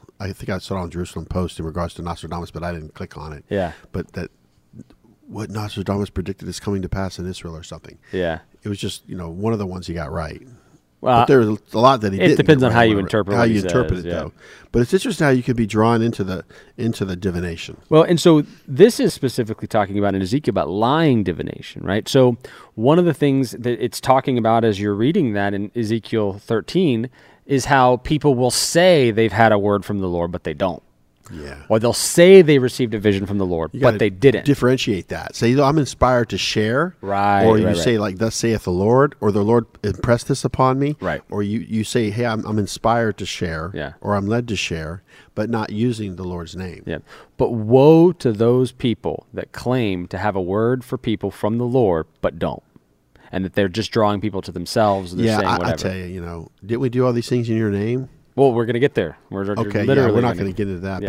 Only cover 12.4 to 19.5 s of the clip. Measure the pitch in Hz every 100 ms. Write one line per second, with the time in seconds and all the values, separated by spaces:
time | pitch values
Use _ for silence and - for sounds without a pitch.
12.4 | 147 147 127 117 117 101 92 110 98 104
13.4 | 117 107 92 123 80 90 85 85 76 -
14.4 | - - - 117 123 190 262 170 147 131
15.4 | 127 117 107 107 113 117 117 113 95 90
16.4 | - - - - 113 - 95 90 95 87
17.4 | 87 82 - - - 156 165 170 175 151
18.4 | 143 - - 131 226 - 214 - 131 -
19.4 | 110